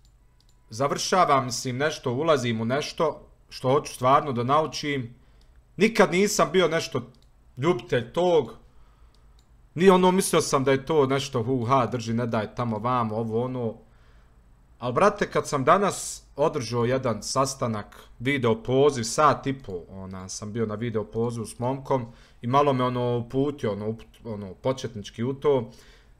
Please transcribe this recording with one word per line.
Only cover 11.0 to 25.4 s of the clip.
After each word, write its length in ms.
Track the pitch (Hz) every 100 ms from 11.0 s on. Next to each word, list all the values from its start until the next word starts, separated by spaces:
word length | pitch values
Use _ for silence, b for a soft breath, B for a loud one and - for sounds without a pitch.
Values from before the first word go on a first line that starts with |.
| 135
nešto, 380 | 135 - 123
hu, 220 | 113 131 117
ha, 200 | 135 117
drži, 280 | 123 107
ne 120 | 117 120
daj 300 | 113 104 -
tamo, 240 | 123 107
vamo, 360 | 120 127 113 107
ovo, 280 | 113 110
ono. 320 | 127 127 113 104 - b b b b b _ _ _ -
Al, 120 | 123
brate, 380 | 127 196 202 185
kad 180 | 156 -
sam 160 | 139
danas 600 | 131 185 190 - - - - -
održao 460 | 156 147 107 120 117
jedan 380 | 131 127 107
sastanak, 720 | - 135 135 - 123 107 - - - -
video 440 | 120 143 120 113
poziv, 400 | 123 131 147 123
sat 440 | 113 - 147 123 139
i 60 |
po, 280 | 135 - 90 82
ona, 400 | 95 95 95 95
sam 240 | - 107
bio 120 | 110 107
na 100 | 104
video 280 | 120 113
pozivu 420 | 104 113 117 117 104
s 140 | -
momkom 460 | 120 139 135 135 117 B B B
i 60 | 120
malo 260 | 139 147
me, 100 | 127
ono, 340 | 127 123 123 120
uputio, 540 | 113 135 143 143 110
ono, 160 | 101 107
uput-, 460 | 113 - - 113
ono, 200 | 104 98
početnički 680 | 87 131 131 117 104 98 -
u 100 | 120
to. 380 | 135